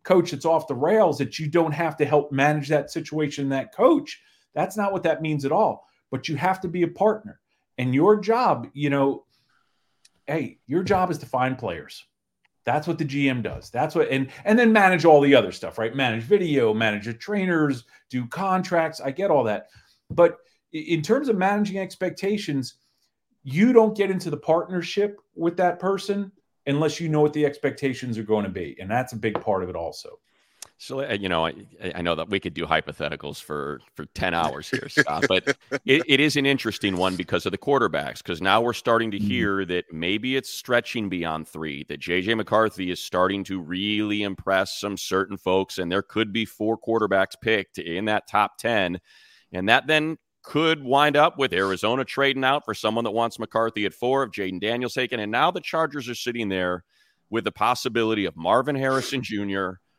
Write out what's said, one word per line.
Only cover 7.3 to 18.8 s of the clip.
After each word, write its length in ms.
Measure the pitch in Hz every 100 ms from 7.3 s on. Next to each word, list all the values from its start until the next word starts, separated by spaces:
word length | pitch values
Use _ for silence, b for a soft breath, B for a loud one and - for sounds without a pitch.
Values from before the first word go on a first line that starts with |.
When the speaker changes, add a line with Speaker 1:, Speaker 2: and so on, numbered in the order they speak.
| - _ _ _ -
Speaker 1:
And 160 | 127
your 260 | 135 185 214
job, 480 | 208 226 233 127 120
you 160 | 143 143
know, 340 | 139 139 - _ _ _ _ _ _ _ _ _ _ -
hey, 320 | 160 123 - -
your 160 | 165
job 280 | 190 190 180
is 80 | 160
to 80 | 123
find 300 | 127 127 131
players. 480 | 107 82 - - - _ _ _ _ _
That's 220 | - 143 160
what 120 | 165
the 80 | 147
G 240 | 139 139
M 100 | 123
does. 300 | 98 - -
That's 240 | 120 156
what, 160 | 170 127
and, 180 | 135 131 B
and 140 | - 226
then 120 | 233
manage 360 | 220 190 180 165
all 160 | 147
the 120 | 143
other 160 | 131 98
stuff, 280 | - - -
right? 180 | 113 135
Manage 280 | 127 110
video, 500 | 117 202 170 139 113
manage 320 | 107 110 104 107
your 80 |
trainers, 680 | 117 - 208 185 165 147 123 - b b
do 160 | 127 120
contracts. 760 | 160 196 185 185 175